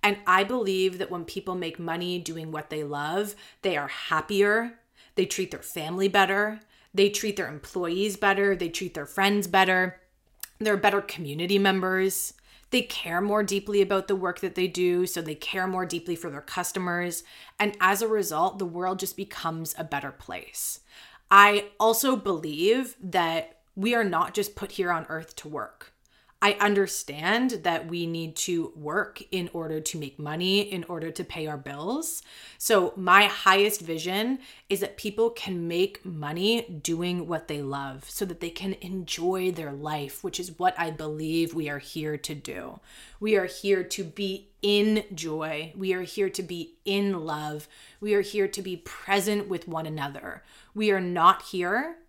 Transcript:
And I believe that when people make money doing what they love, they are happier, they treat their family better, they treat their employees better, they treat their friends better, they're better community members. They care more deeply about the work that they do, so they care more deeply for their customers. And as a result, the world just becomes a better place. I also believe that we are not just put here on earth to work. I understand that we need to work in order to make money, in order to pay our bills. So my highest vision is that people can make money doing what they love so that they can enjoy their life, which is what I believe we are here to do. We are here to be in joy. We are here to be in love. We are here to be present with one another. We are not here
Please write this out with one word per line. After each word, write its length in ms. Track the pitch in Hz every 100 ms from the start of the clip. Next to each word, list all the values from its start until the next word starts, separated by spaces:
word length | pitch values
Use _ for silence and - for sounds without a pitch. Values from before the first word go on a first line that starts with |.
And 160 | 202 202 -
I 200 | 185 196
believe 520 | 254 202 190 190 180
that 140 | 190
when 140 | 180 165
people 300 | 196 190 180
make 220 | 165 165
money 420 | 170 165 175 175
doing 340 | 165 165 160
what 160 | 156 151
they 160 | 156 147
love, 500 | 143 147 180 208 202 - _
they 140 | 196 156
are 140 | 143
happier, 880 | - - 160 - 202 202 220 233 - _ _ - -
they 100 | 185
treat 260 | - 185
their 100 | 160
family 460 | - - 156 180 196
better, 540 | 202 190 196 208 220 _ _ _
they 160 | 190 202
treat 260 | 202 214 202
their 140 | 165
employees 680 | 147 - 190 170 175 208 190
better, 400 | 202 196 202 190
they 140 | 175
treat 240 | 165 180
their 120 | 160 143
friends 400 | - 196 202 180
better, 540 | 185 185 185 185 - _ _ _ _ - _
they're 180 | 214 202
better 240 | 208 196
community 580 | 196 - 151 147 175 196
members. 760 | 196 190 185 190 190 - - - _ - _
They 100 | 254
care 400 | 240 - 175 170
more 220 | 202 208
deeply 380 | 202 196 196 202
about 260 | 190 196 190
the 80 | 196
work 240 | 180 180
that 160 | 190 175
they 120 | 180
do, 380 | 175 180 175 180
so 160 | -
they 140 | 160 151
care 320 | - 190 185
more 180 | 185 180
deeply 300 | 170 170 165
for 160 | 170
their 100 | 143
customers. 800 | - - 175 - 180 175 175 170 - - - _
And 180 | 208 208
as 220 | 185 196
a 60 | 226
result, 500 | 214 180 156 185 196
the 80 | 180
world 340 | 170 180 185
just 160 | 190 -
becomes 600 | 196 - 165 160 160 -
a 60 |
better 280 | 160 143 143
place. 680 | - - 87 - - - - _ - - - _
I 380 | 196 208 208 202 _
also 360 | 220 226 277 254
believe 800 | 202 170 156 151 185 240 233 -
that 580 | 190 180 165 165 160 - _ -
we 180 | 208
are 100 | 240
not 300 | 208 170 170
just 220 | - 202 -
put 180 | 202
here 180 | - 180
on 140 | 170 160
earth 260 | 160 160 -
to 100 | 151
work. 440 | 147 107 _ - _ _ _ _ _
I 160 | 202 202
understand 920 | 208 202 190 - - 143 165 226 254 220
that 240 | 165 165 165
we 180 | 170 165
need 300 | 165 160 156
to 340 | - 175 156 -
work 480 | 147 165 - - -
in 180 | 190 175
order 280 | 170 160 156
to 180 | 156 165
make 220 | 143 139
money, 400 | 147 156 185 196
in 240 | 208 190
order 260 | 165 170 165
to 140 | 165
pay 240 | 156 170 156
our 100 | 147
bills. 640 | 139 143 165 269 330 - - - - -
So 340 | - 214 180 -
my 280 | 180 190
highest 580 | 208 - - 190 208 208
vision 580 | 165 165 165 190 233 269 - - _
is 120 | 196
that 160 | 190 -
people 340 | 214 208 226
can 360 | 233 - 180 170
make 380 | 170 196 202 190
money 720 | 160 147 160 196 233 - 165
doing 440 | 151 165 180 180 165
what 200 | 165 160
they 160 | 147
love 440 | 139 139 139 135 -
so 180 | - 196
that 160 | 170
they 100 | 170
can 240 | 165 196 190
enjoy 720 | 180 190 175 - 170 190 185
their 200 | 165 151
life, 520 | 139 151 151 143 -
which 160 | 190 -
is 200 | 180 160
what 180 | 180 180
I 140 | 165
believe 640 | 156 156 151 156 165 165 160
we 120 | 147
are 120 | 143
here 360 | - - 151 147
to 180 | - 147
do. 440 | - - - - - - - -
We 180 | 214 208
are 100 | 180
here 360 | - 196 196
to 200 | 175 -
be 460 | 170 - 196 190 - _
in 420 | 202 208 214 214 208 170
joy. 580 | 160 156 156 151 160 185
We 180 | 190
are 100 | 185
here 260 | 180 - 190
to 140 | -
be 320 | 170 175 160 _ -
in 400 | 196 202 185 160
love. 420 | 151 151 151 - - - -
We 120 | 208
are 80 | 202
here 280 | 196 208 196
to 120 | 202
be 160 | 190 175
present 680 | - - - 196 190 208 202
with 200 | 175 170
one 200 | 165 160
another. 560 | 156 143 143 95 - _ - - 208
We 160 | 214
are 100 | 196
not 420 | 180 175 170 185
here 520 | - 185 175 214 302 330